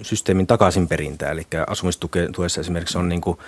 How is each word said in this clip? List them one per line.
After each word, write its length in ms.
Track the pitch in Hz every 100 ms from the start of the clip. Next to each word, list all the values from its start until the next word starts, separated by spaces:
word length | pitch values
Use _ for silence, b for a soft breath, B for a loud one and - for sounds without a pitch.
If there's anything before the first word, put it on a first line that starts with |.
systeemin 460 | - 107 - 95 92
takaisinperintään. 840 | 117 98 95 85 80 76 71 71
Elikkä 340 | 80 80 82 -
asumistuke-, 640 | - 90 87 85 90 85 -
tuessa 260 | 87 -
esimerkiksi 360 | 78 85 85 90
on 120 | 90
niinku 300 | 87 85 85